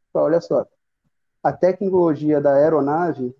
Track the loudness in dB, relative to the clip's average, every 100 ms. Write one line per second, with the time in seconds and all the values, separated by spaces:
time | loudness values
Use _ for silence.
0 | _ -4 0 0 0 -4 -4 _ _ _
1 | _ _ _ _ -6 0 -2 0 -2 0
2 | 0 0 0 0 2 2 2 2 0 -2
3 | -4 -4 -8